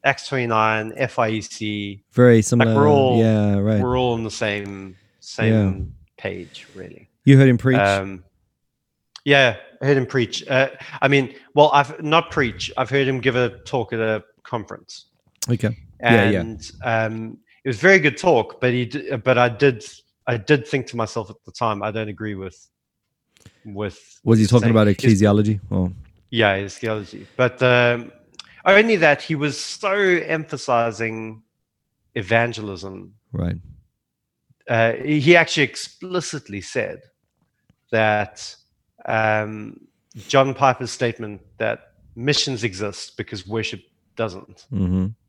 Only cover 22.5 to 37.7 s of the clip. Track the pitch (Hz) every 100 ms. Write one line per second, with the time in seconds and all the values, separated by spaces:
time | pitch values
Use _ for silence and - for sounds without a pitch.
22.5 | - _ _ _ _ _ _ _ _ -
23.5 | _ 110 98 104 - _ _ - 113 107
24.5 | 123 113 110 104 95 - 104 104 101 107
25.5 | 104 - 95 90 92 - _ _ 117 107
26.5 | 98 101 - 113 110 98 107 - - 127
27.5 | - 127 123 120 120 117 - _ _ -
28.5 | - - 196 226 214 160 147 - 160 147
29.5 | - - - 202 196 196 175 156 160 151
30.5 | 139 - 120 117 107 113 110 110 110 _
31.5 | _ _ _ _ _ _ - 92 113 120
32.5 | 117 107 95 98 95 95 107 _ - 85
33.5 | - - - _ _ _ _ _ _ _
34.5 | _ - 117 113 117 131 151 139 175 160
35.5 | - 135 - - _ 185 180 - 151 -
36.5 | 101 - 131 107 76 _ _ _ _ _
37.5 | _ _